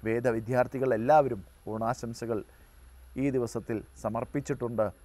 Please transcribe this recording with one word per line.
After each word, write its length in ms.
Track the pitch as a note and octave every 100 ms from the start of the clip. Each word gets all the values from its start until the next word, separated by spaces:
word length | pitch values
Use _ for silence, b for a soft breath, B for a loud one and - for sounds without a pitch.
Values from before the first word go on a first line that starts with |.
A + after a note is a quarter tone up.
| A2
വേദവിദ്യാർത്ഥികൾ 840 | A#2 B2 A2+ A2 B2 B2 C3+ C3 A2+
എല്ലാവരും 440 | A#2+ D#3 C3+ A2 - - -
ഓണാശംസകൾ 680 | A2 A2+ B2 A#2 A2+ A2+ A2 - b b b b - - -
ഈ 40 | C#3 C3
ദിവസത്തിൽ 420 | A#2 A2+ A2 A2 - -
സമർപ്പിച്ചിട്ടുണ്ട്. 840 | A2 A2+ B2 C#3+ C#3 B2+ A#2+ A#2 G#2 -